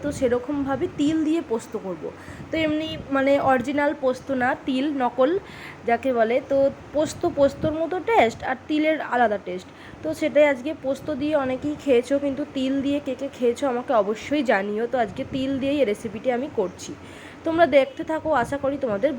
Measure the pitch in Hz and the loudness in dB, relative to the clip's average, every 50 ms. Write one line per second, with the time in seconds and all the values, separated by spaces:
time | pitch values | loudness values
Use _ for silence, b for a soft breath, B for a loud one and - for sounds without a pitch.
0 | - 294 277 - 269 240 240 247 247 - 294 285 277 269 277 247 339 359 - - | -2 -4 -2 0 2 2 2 0 0 -2 -2 -2 -2 -2 -2 -2 -2 -2 0 0
1 | 285 294 320 320 311 302 311 339 - - 226 226 - - - 202 180 190 175 156 | 2 2 2 2 2 2 0 0 0 -2 -4 -4 -4 -6 -8 -8 -6 -8 -8 -8
2 | 156 - B B B B B B B - - 320 320 311 302 302 320 320 320 311 | -8 -10 B B B B B B B -4 -2 0 0 0 0 -2 -2 -4 -8 -10
3 | - 269 277 269 269 277 277 277 - 269 262 254 - 285 262 294 294 285 302 294 | -6 -2 0 2 4 4 4 4 4 4 4 4 2 0 0 0 0 0 0 0
4 | 262 254 254 254 - - 269 254 247 254 311 311 - 302 254 262 277 311 285 277 | 0 0 -2 -2 -4 -4 -2 0 0 0 0 -2 -2 -2 -2 0 0 0 0 0
5 | 247 233 - - 254 285 359 392 B B B B B B B B - 233 233 233 | -2 0 2 2 4 4 2 0 B B B B B B B B -2 0 0 2
6 | - 269 247 233 226 220 247 262 262 - 277 269 269 277 - - - - - 285 | 2 0 2 2 2 2 2 0 0 2 2 4 4 2 0 -2 -10 -4 -2 0
7 | 311 294 - - - 349 - 285 277 269 - - - 311 302 320 330 302 359 370 | 0 0 -2 -2 -2 -2 2 4 4 4 2 0 -2 -2 -2 -2 -2 -2 -2 -2
8 | - - 453 403 240 226 - - - - 262 247 - - 311 302 302 311 320 277 | 0 4 4 6 6 4 2 -2 -4 -6 -6 -6 -4 -2 0 2 2 2 2 0
9 | - - 240 247 240 220 208 196 - 180 180 185 - - B B B B B B | -2 -2 2 2 4 4 2 0 -4 -6 -8 -8 -10 -12 B B B B B B
10 | - 311 320 - 311 294 240 294 302 294 277 240 240 311 311 - - 262 277 269 | -6 -6 -4 -2 -2 2 4 6 6 6 4 0 -2 -6 -6 -4 -4 -4 -4 -4
11 | - 311 302 247 294 302 311 285 262 254 254 254 285 294 302 - - 285 254 233 | -4 -6 -4 -2 -2 0 0 0 0 0 -2 -2 -4 -6 -6 -2 2 4 4 4
12 | 254 - 277 277 285 285 269 285 294 - - 269 262 262 269 277 254 277 285 285 | 4 4 2 2 2 0 -2 -2 -6 -6 -4 -2 -2 0 0 0 0 0 -2 -2
13 | 285 277 254 - 269 269 - - 247 233 233 - 285 277 240 240 254 - 262 220 | -2 -4 -6 -6 -6 -8 -4 0 0 0 2 2 0 0 0 -2 0 2 2 2
14 | 196 196 220 214 - - 277 302 262 240 220 190 196 208 208 214 233 233 269 254 | 2 2 -2 -4 -4 -2 0 0 2 2 2 2 2 -2 -2 -4 -2 -2 0 -2
15 | 226 196 - - 269 - - 269 262 269 277 262 269 269 294 294 262 208 214 - | -2 -2 -4 -6 -8 -6 -4 -4 -2 -2 -2 -2 0 0 2 2 2 2 0 -2
16 | - 220 196 226 - 254 247 240 269 302 - 226 190 180 - - - - - - | -6 -8 -8 -4 -2 -2 -2 -2 -2 -4 -2 -2 -2 -2 -4 -8 -12 -14 -14 -14
17 | B B B B B B B B - 330 320 330 339 277 277 277 262 269 - - | B B B B B B B B -4 0 4 4 6 6 6 6 4 4 0 -6
18 | 320 - 320 311 - 320 302 254 233 - 277 277 277 269 285 277 277 233 202 196 | -6 -4 -4 -2 0 2 2 2 2 0 -2 -2 -2 -2 -2 0 -2 -2 0 2
19 | 220 302 277 | 0 0 0